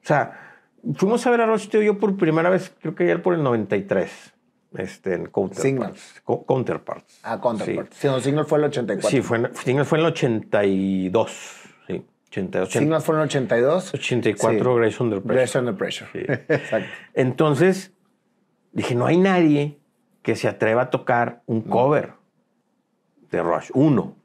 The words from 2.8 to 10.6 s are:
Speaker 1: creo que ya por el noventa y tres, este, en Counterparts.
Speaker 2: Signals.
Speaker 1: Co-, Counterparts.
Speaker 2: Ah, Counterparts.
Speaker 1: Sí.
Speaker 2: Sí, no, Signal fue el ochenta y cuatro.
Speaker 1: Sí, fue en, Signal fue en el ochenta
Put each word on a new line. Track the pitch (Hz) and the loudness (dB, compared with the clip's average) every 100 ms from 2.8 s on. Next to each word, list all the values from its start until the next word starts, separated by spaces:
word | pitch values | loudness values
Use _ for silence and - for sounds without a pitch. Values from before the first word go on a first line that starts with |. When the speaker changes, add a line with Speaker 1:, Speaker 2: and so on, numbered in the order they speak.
Speaker 1:
creo | 160 - | -10 -2
que | 175 | 0
ya | 170 | 2
por | 180 175 | 0 0
el | |
noventa | 139 117 101 104 | 2 0 0 -2
y | |
tres, | 95 95 82 - - _ _ _ _ - | 0 -2 -2 -8 -20 _ _ _ _ -10
este, | 95 - 95 87 | -10 -8 -6 -6
en | 85 | -4
Counterparts. | - 92 95 | -4 -4 -2
Speaker 2:
Signals. | 135 135 101 - - - | -2 -2 -4 -8 -20 -16
Speaker 1:
Co-, | - 117 - | -6 -6 0
Counterparts. | 135 107 82 - - _ _ | -2 -2 -6 -8 -14 _ _
Speaker 2:
Ah, | 110 110 | -10 -4
Counterparts. | 165 220 117 101 - - | -2 -2 -4 -6 -8 -4
Speaker 1:
Sí. | |
Speaker 2:
Sí, | 143 | -2
no, | 131 | 0
Signal | 127 147 151 | 0 -2 0
fue | 151 | 0
el | 147 | 0
ochenta | 143 110 | -2 -4
y | 98 | -2
cuatro. | 104 | 0
Speaker 1:
Sí, | 120 | 0
fue | 101 113 | 0 -2
en, | 123 - | -2 -4
Signal | - 131 143 | -2 0 2
fue | 160 | 2
en | 165 | 0
el | |
ochenta | - 139 110 - 107 | 0 0 -2 0 0